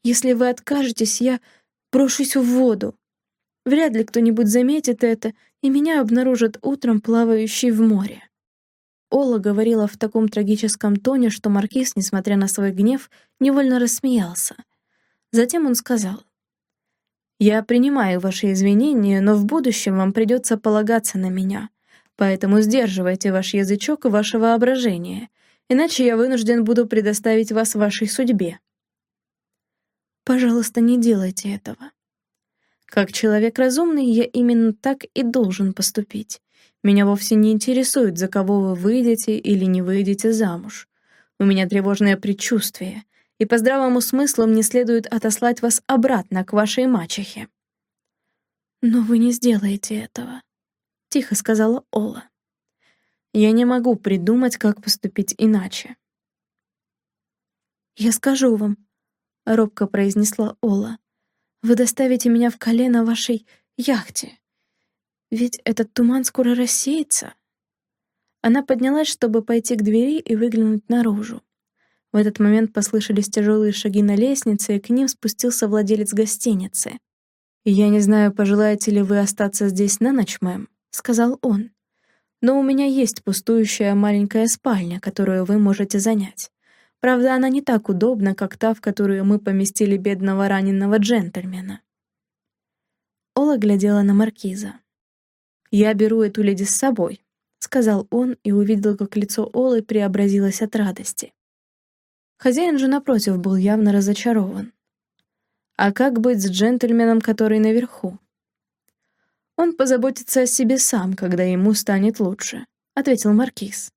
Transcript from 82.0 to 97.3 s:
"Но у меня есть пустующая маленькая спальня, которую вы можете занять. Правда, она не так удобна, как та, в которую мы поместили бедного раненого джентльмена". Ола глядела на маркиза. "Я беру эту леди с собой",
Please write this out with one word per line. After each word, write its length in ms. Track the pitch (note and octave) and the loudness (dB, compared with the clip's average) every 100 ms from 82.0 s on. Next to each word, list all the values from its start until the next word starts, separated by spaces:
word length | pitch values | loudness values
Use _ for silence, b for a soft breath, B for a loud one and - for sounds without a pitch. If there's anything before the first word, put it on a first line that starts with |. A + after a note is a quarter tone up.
| _ _ _ _ | _ _ _ _
"Но 180 | A#3+ C#4 | 0 2
у 40 | |
меня 220 | C4+ C4+ C#4 | 0 0 0
есть 380 | C4+ A#3 - | 0 -2 -4
пустующая 720 | - F#3+ - A3+ G#3+ - G#3 G3+ | -6 -6 0 0 0 -2 0 2
маленькая 520 | G#3 G3+ G3+ A3 A#3 | 2 0 0 0 -2
спальня, 520 | - C4 G3+ F3 F3 | -2 -2 -2 -4 -6
которую 460 | G3 - F#3+ F#3 F#3 | -8 -4 -2 -2 0
вы 120 | G#3 | 2
можете 420 | G3+ G3+ G3+ G3+ | 2 0 -2 -2
занять. 520 | G#3 A3 F#3+ - - _ _ _ _ _ | 0 -2 -4 -10 -18 _ _ _ _ _
Правда, 360 | B3+ B3+ B3+ B3+ | 0 2 2 2
она 140 | C4 | 0
не 120 | C4+ | -2
так 280 | C#4 A3+ G#3+ | 0 -2 0
удобна, 440 | F3+ A3+ A#3 G3 | 0 0 0 -2
как 240 | F#3+ G3 - | -2 -8 -2
та, 160 | A3+ | -2
в 80 | A3 | -2
которую 440 | - G3+ G3+ G3 G3 | -4 -2 -2 0 0
мы 140 | G#3 | 0
поместили 580 | G#3 F#3+ G3 - G#3 G3 | 0 -2 -2 -2 0 0
бедного 500 | G3 F#3+ F#3+ G3 G3 | -2 -2 -2 0 0
раненого 500 | G3 G3 G3 G3+ G#3+ | 0 0 0 2 0
джентльмена". 840 | G#3 A#3 F3+ F3+ F#3 F#3 F#3+ G3+ _ _ _ _ _ _ _ _ _ _ _ _ _ _ _ - | 2 0 -2 -8 -10 -12 -12 -16 _ _ _ _ _ _ _ _ _ _ _ _ _ _ _ -2
Ола 220 | D4 C4+ | 0 2
глядела 440 | G#3 G3+ G3+ G#3 | 2 2 2 2
на 120 | G3+ | 4
маркиза. 640 | G3+ A3 A3 G3 F#3+ G3+ - _ _ _ _ _ _ _ _ _ | 4 2 -4 -10 -10 -12 -16 _ _ _ _ _ _ _ _ _
"Я 220 | G3+ G#3+ | 2 2
беру 280 | G#3 G#3+ A3+ | 4 2 2
эту 200 | G#3 G#3 | 0 0
леди 220 | G3+ F#3+ | -2 0
с 120 | G3+ - | -4 -2
собой", 460 | C4+ A3+ E3+ - _ | -2 0 -4 -6 _